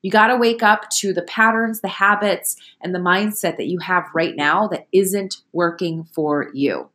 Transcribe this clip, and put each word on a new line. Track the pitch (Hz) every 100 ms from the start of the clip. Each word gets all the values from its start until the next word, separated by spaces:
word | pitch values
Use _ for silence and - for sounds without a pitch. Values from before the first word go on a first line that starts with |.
You | 190
gotta | 214 226 254
wake | 233 233
up | 214 214 -
to | - 196
the | 175
patterns, | 175 - 220 226 226 220
the | 190
habits, | - 196 208 208 170 - - - _
and | 175
the | 180
mindset | 180 185 214 208 175 -
that | -
you | 175
have | 165 180 175
right | 165 170 139
now | 147 170 214
that | 175 -
isn't | 185 190 202 196 - _
working | 165 170 170 175 160
for | 160 - 151 147 -
you | 135 139 78 64